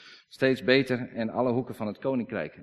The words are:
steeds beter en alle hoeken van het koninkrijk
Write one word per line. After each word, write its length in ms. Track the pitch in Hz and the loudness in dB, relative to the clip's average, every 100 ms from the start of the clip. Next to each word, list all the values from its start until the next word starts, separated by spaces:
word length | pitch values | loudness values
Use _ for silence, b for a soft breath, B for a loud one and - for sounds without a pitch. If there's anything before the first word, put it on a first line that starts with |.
| B B B | B B B
steeds 360 | - 131 131 | 0 2 4
beter 460 | 98 131 131 123 127 | 4 4 4 -2 -4
en 160 | - 110 | -6 -4
alle 220 | 90 127 | 0 0
hoeken 240 | 117 123 113 | 0 -4 -6
van 120 | 107 | -8
het 100 | 101 | -4
koninkrijk 640 | 135 131 110 104 76 - | -4 -2 -4 -6 -6 -10